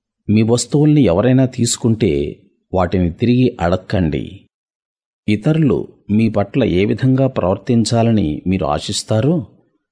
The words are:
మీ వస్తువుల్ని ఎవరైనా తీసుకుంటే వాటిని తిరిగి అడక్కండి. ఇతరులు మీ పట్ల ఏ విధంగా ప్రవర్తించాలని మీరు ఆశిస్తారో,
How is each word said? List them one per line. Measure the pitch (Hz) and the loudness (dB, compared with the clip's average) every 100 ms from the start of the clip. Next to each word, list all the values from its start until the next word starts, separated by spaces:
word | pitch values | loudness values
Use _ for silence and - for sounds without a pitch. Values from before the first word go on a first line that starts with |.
| _ _ - | _ _ -2
మీ | 107 | 0
వస్తువుల్ని | 110 120 - 147 151 151 | 2 0 0 0 2 4
ఎవరైనా | 113 85 113 127 127 | 4 2 2 2 2
తీసుకుంటే | - 117 - 120 110 113 71 71 - _ _ _ | -2 -4 -2 -2 0 0 0 -4 -8 _ _ _
వాటిని | 92 90 95 87 | -2 0 0 -2
తిరిగి | 80 120 123 123 - | 0 0 2 0 0
అడక్కండి. | 87 92 - 104 85 69 53 - _ _ _ _ _ _ _ _ - | -2 -2 -2 -2 -2 -2 -8 -14 _ _ _ _ _ _ _ _ -4
ఇతరులు | 104 156 156 151 78 - - - | -2 0 2 2 0 -4 -12 -4
మీ | 104 113 | 0 0
పట్ల | 104 98 - | -2 -2 -2
ఏ | 107 85 | 0 0
విధంగా | 104 113 131 131 135 | 0 0 0 2 0
ప్రవర్తించాలని | 127 90 101 - 120 107 117 113 110 82 73 85 | -2 -2 -2 0 0 2 0 2 2 0 -4 -2
మీరు | 95 73 | -2 -2
ఆశిస్తారో, | 73 - 101 - 110 131 175 104 _ _ _ _ | -4 -6 -8 -4 0 0 -2 -4 _ _ _ _